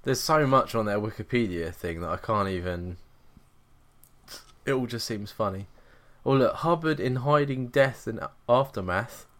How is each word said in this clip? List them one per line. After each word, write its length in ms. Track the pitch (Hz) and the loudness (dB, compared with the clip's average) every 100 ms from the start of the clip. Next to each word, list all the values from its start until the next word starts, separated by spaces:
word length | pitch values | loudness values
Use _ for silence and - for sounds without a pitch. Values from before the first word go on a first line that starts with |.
There's 160 | - 123 | -2 -2
so 240 | - 156 143 | 2 2 6
much 300 | 131 - 117 | 4 4 0
on 100 | 107 | 0
their 140 | 104 | 0
Wikipedia 720 | 107 - 104 123 113 87 82 | -2 -6 -2 0 0 -2 -6
thing 280 | 87 87 82 | -6 -6 -6
that 80 | 85 | -6
I 80 | 87 | -6
can't 320 | - 107 98 | -2 0 0
even, 480 | 92 90 87 90 90 - - - - _ _ _ _ _ _ - _ - - - - - | -2 -4 -6 -8 -12 -16 -20 -20 -20 _ _ _ _ _ _ -20 _ -20 -20 -20 -12 -4
it 60 | |
all 120 | 135 123 | -2 -2
just 180 | 117 - | -6 -6
seems 240 | 107 104 | -6 -8
funny. 360 | - 107 95 98 - - - - - - | -4 -4 -2 -12 -18 -20 -20 -20 -8 2
Oh 80 | |
look, 220 | 135 120 - | 4 4 2
Hubbard 440 | 160 170 160 151 | 0 0 0 0
in 180 | 131 127 | 0 -2
Hiding 500 | 131 147 143 131 123 | 2 2 2 -2 -2
Death 380 | 139 135 - - | 4 4 2 -8
and 120 | 113 - - - | -8 -10 -12 2
Aftermath. 760 | 123 139 - 92 90 123 - - | 4 4 -2 -2 -2 -4 -12 -20